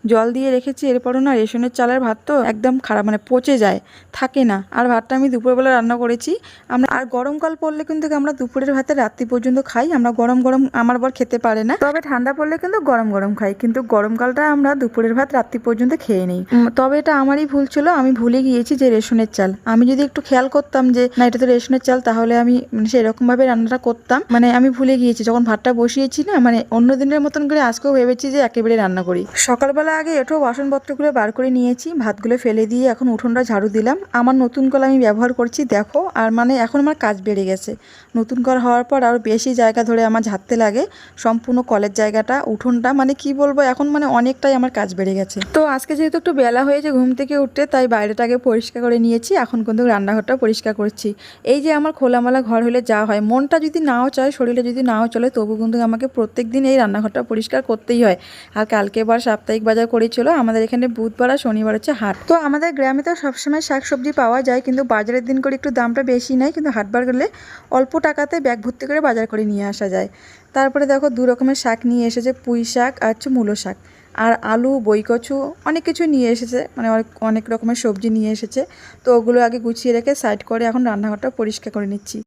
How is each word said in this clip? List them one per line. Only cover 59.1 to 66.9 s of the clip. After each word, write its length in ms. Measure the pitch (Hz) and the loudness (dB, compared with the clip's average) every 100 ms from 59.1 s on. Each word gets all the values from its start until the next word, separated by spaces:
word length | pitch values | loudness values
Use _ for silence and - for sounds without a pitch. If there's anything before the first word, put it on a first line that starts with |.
| 233 240 | 0 0
সাপ্তাহিক 360 | 214 - 220 220 | -4 -2 -2 2
বাজার 180 | 220 233 | 2 2
করেছিল, 340 | 240 226 240 247 330 | 0 0 0 2 2
আমাদের 200 | 226 226 226 | 2 0 0
এখানে 180 | 247 247 226 | 0 -2 -2
বুধবার 320 | 226 220 247 | -6 -2 0
আর 60 | 277 254 | 0 -2
শনিবার 280 | 214 220 214 | -2 -2 -2
হচ্ছে 160 | - 254 | -2 -2
হাট। 140 | 208 - - | -4 -6 0
তো 40 | 330 294 | 2 2
আমাদের 220 | 294 339 285 | -2 -2 0
গ্রামে 240 | 262 269 294 | 0 0 -2
তো 40 | - | -4
সবসময় 400 | 285 254 285 302 311 | -6 -6 -4 -4 -2
শাকসবজি 420 | 269 - 269 269 294 | -4 -2 -4 -2 0
পাওয়া 180 | 233 247 254 | 0 2 0
যায়, 140 | 247 269 | -2 -2
কিন্তু 160 | 254 254 | -2 0
বাজারের 300 | 214 214 247 240 | 0 0 -4 -2
দিন 80 | 269 | -2
করে 100 | 269 269 | -2 -4
একটু 100 | 294 247 | -2 -2
দামটা 220 | 240 233 262 | 0 -2 0
বেশি 220 | 247 247 254 | -2 0 0
নেয়, 120 | 269 330 | 0 -2
কিন্তু 140 | 302 220 | -4 -4
হাটবার 280 | 202 | -2